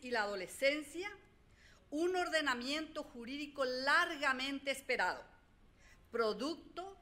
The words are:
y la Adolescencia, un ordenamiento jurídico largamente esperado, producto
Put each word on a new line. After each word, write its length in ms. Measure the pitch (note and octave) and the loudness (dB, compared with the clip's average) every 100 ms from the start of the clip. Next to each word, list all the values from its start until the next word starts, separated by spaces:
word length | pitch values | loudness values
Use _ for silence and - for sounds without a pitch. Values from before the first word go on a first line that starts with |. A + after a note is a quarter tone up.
y 100 | B3+ | -2
la 120 | A#3 | 0
Adolescencia, 880 | G#3 G3 F3 - C4+ D4+ D4 E4 G4+ G4+ - - - - - - - | 0 -2 -6 2 2 2 -4 -6 -8 -8 -20 -20 -20 -20 -20 -20 -6
un 260 | D4 F4 F#4 | 0 2 2
ordenamiento 880 | F4 D#4 D4 A#3+ B3+ D4+ D#4 D#4 | 2 2 2 0 0 -2 -4 -8
jurídico 640 | D4 A#3+ A#3 C#4+ D4 C#4 B3+ | -10 -10 -8 -8 -6 -2 -2
largamente 1080 | B3+ C4+ D#4 E4+ D4+ C#4+ B3+ C4+ C#4 C#4 | 0 4 4 4 2 0 0 -2 -2 -2
esperado, 520 | C4+ - B3 F3+ C#3 - - - - - - - - - | -4 0 2 2 0 -8 -20 -20 -20 -20 -20 -20 -20 -6
producto 840 | A3+ A3 G3 C#4 E4+ - D#4+ F#4+ G4 | 2 2 2 -2 -4 -10 -10 -10 -12